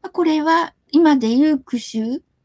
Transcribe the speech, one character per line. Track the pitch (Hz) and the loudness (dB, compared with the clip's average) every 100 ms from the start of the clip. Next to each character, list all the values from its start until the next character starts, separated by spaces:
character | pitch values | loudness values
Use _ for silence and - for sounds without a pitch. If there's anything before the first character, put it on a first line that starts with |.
ま | 381 | -10
あ、 | |
こ | - | -2
れ | 330 311 | 0 0
は | 311 330 330 _ _ | 0 0 -2 _ _
今 | 294 320 277 | 2 4 2
で | 220 | 2
い | 247 311 | 2 2
う | 285 | 0
句 | - 240 | -4 -10
集 | - 220 220 269 _ _ | -8 -8 -6 -8 _ _